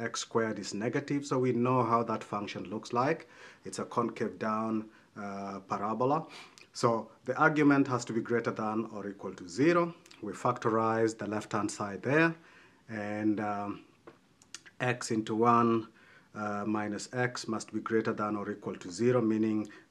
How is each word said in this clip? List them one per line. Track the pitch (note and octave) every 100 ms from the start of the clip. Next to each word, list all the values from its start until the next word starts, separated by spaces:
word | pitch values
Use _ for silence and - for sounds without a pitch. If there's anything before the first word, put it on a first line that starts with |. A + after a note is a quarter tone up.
x | A2+ -
squared | - A#2+ A2+ G#2
is | F#2
negative, | G2+ A#2 C#3 C#3 C#3+
so | - C3+
we | B2+
know | A#2 B2+ B2+
how | A#2 A#2
that | A2+ G#2+
function | - G#2 G2+ G#2
looks | F#2 G#2+ -
like. | A#2+ C3+ D#3+ - - - -
It's | - -
a |
concave | G#2 - A2+ - G#2+ -
down, | A2 A2 A2 A2 G#2+ - _ G#2+
uh, | G2+ G2 G2 G2 -
parabola. | G2+ G2+ A2 B2+ D3+ D#3+ - - - -
So | - B2 A2+ - -
the | - B2
argument | D#3 D3+ C#3+ C#3 C3
has | B2+ -
to |
be | A2+
greater | A2+ A#2 A#2
than | A2+ A2 A2 A2
or | G#2+ G2+
equal | F#2+ G2+
to | F#2+ F#2
zero. | F2 D3 F3 E3+ E3 - -
We | G#2+
factorize | F#2 B2+ A#2+ A#2+ A2+ A2 A2+ A2+ A2
the | G2+
left-hand | G#2+ - A2 G#2
side | - G#2 F#2+
there, | A#2 D3 E3 E3 - - - _ -
and, | G#2+ G#2 G#2 G#2+ G#2
um, | G#2 G2+ G2+ G2 - _ - - _ _ _ - - -
x | B2+ B2 -
into | A2+ A2 A2
one, | A#2 A#2 A#2 A#2 A2 - - - _
uh, | G#2 G#2 G2+ G#2
minus | G#2+ G#2 G2+ -
x | B2+ B2 B2 -
must | A2+ -
be | A2
greater | - A2+ A#2
than | A2 G#2
or | G#2 G2+
equal | G2+ - F#2
to | F#2+
zero, | F2 A#2+ B2
meaning | A2+ A2 A2 G#2+ G#2 - -